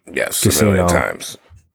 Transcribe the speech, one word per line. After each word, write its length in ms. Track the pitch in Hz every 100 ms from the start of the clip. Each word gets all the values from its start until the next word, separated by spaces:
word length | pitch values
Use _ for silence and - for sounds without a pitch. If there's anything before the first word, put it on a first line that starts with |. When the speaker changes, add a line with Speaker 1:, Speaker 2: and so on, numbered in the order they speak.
| -
Speaker 1:
Yes, 320 | - - -
Speaker 2:
Casino. 280 | - - -
Speaker 1:
a 40 |
million 140 | 95 87
times. 480 | 85 55 50 - - _ - _